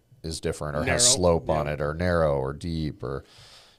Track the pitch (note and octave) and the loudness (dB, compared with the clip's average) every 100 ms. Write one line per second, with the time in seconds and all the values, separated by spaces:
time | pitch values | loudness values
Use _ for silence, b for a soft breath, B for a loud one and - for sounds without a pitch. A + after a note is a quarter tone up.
0 | _ _ D#2+ D#2+ D#2+ D#2+ D2+ D2 - D#2 | _ _ -10 -6 -4 -4 -4 -2 0 2
1 | - G2+ F2+ E2 - D#2 D2+ D2 D2 D#2+ | 4 4 4 4 2 0 0 -2 -2 0
2 | F2+ F2 D#2 C#2 C2 C#2+ E2+ D#2+ D2+ - | 0 2 2 2 -2 -6 -6 -4 -4 -6
3 | B1+ C2+ - B B B B | -8 -8 -10 B B B B